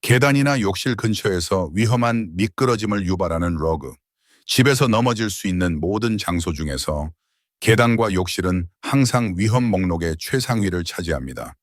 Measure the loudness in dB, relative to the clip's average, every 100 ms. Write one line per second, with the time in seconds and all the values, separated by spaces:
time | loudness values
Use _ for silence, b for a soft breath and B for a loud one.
0 | 4 4 4 4 2 2 0 -2 -2 -2
1 | -2 -2 0 -2 0 -2 0 0 2 2
2 | 2 0 -4 -2 -4 0 0 2 0 -2
3 | 0 0 0 0 -2 0 -2 -2 -6 -16
4 | _ _ b b -6 2 4 4 2 2
5 | 2 0 -2 -4 -4 0 0 0 -2 -2
6 | -2 -2 -2 -4 -4 -4 -4 -4 -4 -4
7 | -6 -10 _ _ _ _ 2 4 6 4
8 | 2 0 -2 -2 0 0 -4 _ -2 2
9 | 2 2 0 0 0 2 2 0 0 0
10 | -2 -4 -4 -4 0 0 0 -2 -4 -6
11 | -4 -4 -6 -10 -12 -16